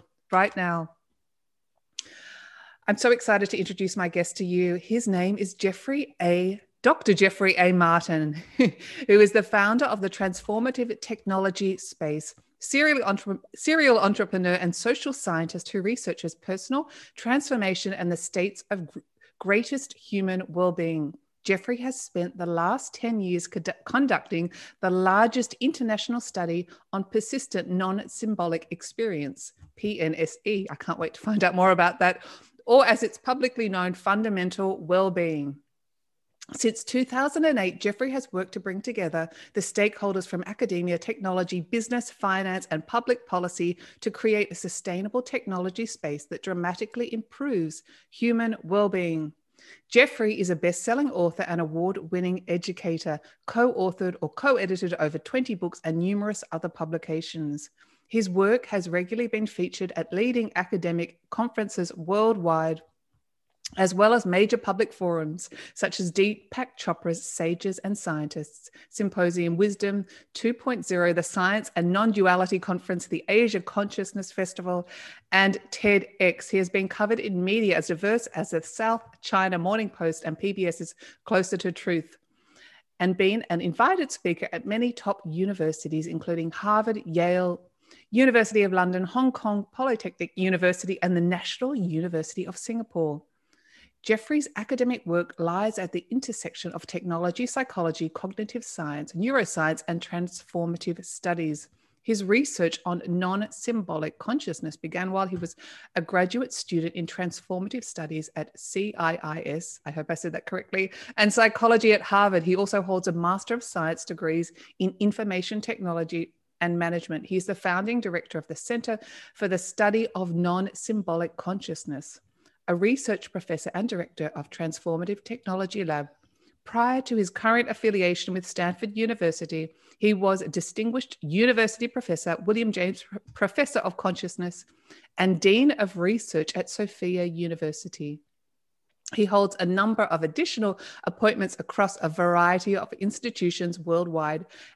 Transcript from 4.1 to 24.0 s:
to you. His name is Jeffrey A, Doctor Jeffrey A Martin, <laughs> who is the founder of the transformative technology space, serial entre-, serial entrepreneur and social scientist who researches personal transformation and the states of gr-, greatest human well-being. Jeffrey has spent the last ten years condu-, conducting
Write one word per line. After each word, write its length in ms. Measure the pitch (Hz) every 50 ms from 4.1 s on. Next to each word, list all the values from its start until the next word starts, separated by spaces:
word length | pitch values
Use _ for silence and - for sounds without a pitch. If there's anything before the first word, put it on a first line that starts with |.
| 170 180 170 - - -
to 80 | 196
you. 300 | 180 180 180 180 180 175
His 320 | 180 175 - 220 240 233 214
name 320 | 190 180 180 190 202 208
is 160 | 202 185 -
Jeffrey 600 | - - 190 185 - - - 269 285 277 - - -
A, 400 | 175 175 175 180 180 185 196 202 - _ _ _ -
Doctor 320 | 240 320 320 - 226 196
Jeffrey 400 | - 196 190 - - 202 190 185 -
A 140 | 180 180
Martin, 720 | 180 180 175 165 165 170 170 - 170 156 156 151 147 160 175 -
<laughs> 80 | - -
who 640 | 262 196 - - - - - - - - 202 208
is 120 | 214 202
the 100 | 202 220
founder 440 | 196 - - 208 196 208 220 240 285
of 160 | 269 - 208
the 80 | 190 190
transformative 920 | - - 202 190 180 - - - 208 220 233 262 254 - 240 233 220 -
technology 760 | - - 233 208 - 196 190 190 190 196 185 - 202 190 190 185
space, 580 | - - - - 160 151 151 156 156 - - _ _ _ _ _
serial 440 | - - - 277 294 311 294 269 -
entre-, 360 | 196 196 202 - 202 196 - - - -
serial 440 | - - - 311 320 302 269 240 220
entrepreneur 540 | 190 202 208 - 208 - - 185 180 180 180
and 200 | 180 180 175 175
social 380 | - - 233 262 277 - 285
scientist 580 | 262 - - - 170 160 165 160 - 180 - -
who 120 | - 202
researches 520 | 180 202 233 247 - 190 170 - - 165 -
personal 560 | - _ - 190 190 - - 262 277 - - - - - - _
transformation 760 | - - 233 247 285 285 - 277 240 202 190 190 180 - 196
and 180 | 190 - 180 175
the 60 | 175
states 480 | 165 - - - 190 180 202 - - - -
of 160 | 208 190 170 151
gr-, 120 | - 156 - _ _ _ _ _ _ -
greatest 540 | - 190 202 214 233 - 277 269 269 - - -
human 440 | - - - 196 190 190 185 185 185 -
well-being. 680 | 160 175 180 180 170 175 170 165 165 160 151 143 - - _ _ _ _ -
Jeffrey 320 | - 196 180 - - 247
has 240 | 240 240 262 262 -
spent 380 | - - - 185 175 180 - 180
the 80 | 175
last 480 | 170 175 170 170 180 226 269 - - -
ten 260 | - - 233 233 220
years 300 | 196 180 180 175 170 -
condu-, 240 | - 190 165 - - - _
conducting 640 | - - 247